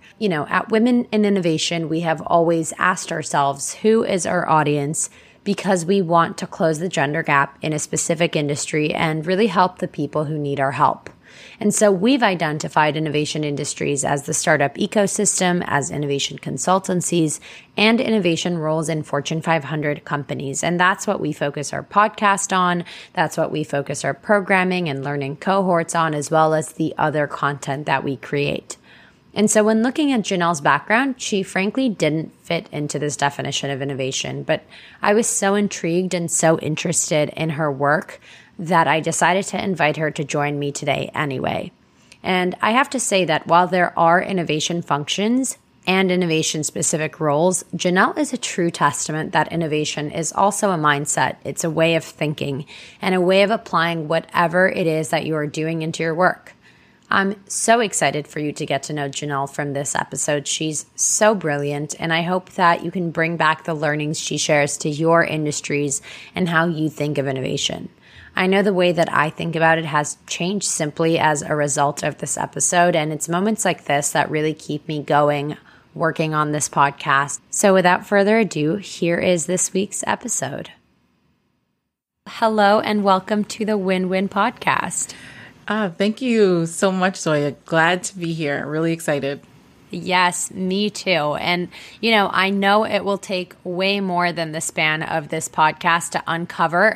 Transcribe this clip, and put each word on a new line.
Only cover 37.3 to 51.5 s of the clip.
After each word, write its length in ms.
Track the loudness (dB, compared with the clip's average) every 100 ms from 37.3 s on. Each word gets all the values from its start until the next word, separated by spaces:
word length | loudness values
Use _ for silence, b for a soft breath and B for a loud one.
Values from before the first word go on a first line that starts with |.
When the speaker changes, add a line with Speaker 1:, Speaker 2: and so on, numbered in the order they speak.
| -2 -4
Speaker 1:
her 200 | -2 -2
work 480 | 0 2 2 -2 -14 B B B -10
that 280 | 0 4 4
I 120 | 2
decided 460 | 0 2 2 2 0
to 180 | -4
invite 320 | -2 0 0 2
her 140 | -2
to 120 | -4 -4
join 340 | -2 -2 -2
me 140 | -4
today 360 | -4 -2 -2 -2 -4
anyway. 560 | -4 -2 -4 -4 -6 _ _ b b b
And 340 | -2 0 0 0
I 100 | 0
have 180 | 2 0
to 100 | -2
say 240 | 0 2 2
that 220 | 0 4
while 200 | 4 4
there 300 | 2 2 4
are 240 | 4 4
innovation 600 | 2 -2 0 -2 -2 -4
functions 760 | -2 -2 -2 -2 0 0 -2 -6 _ _ 0
and 240 | 2 2
innovation-specific 1080 | 2 2 2 0 -2 -4 -4 -2 -2 -4 -2
roles, 420 | 0 4 2 0 -4
Janelle 440 | -4 0 4 2 2
is 160 | -4
a 40 | -4
true 320 | -6 -2 -2
testament 640 | 2 0 0 -4 -4 -2
that 200 | 0 0
innovation 600 | -2 -2 -2 -2 -4 -6
is 220 | -4 -4
also 380 | 2 2 2 -2
a 60 | 2
mindset. 600 | 2 2 0 0 -2 -2
It's 180 | -10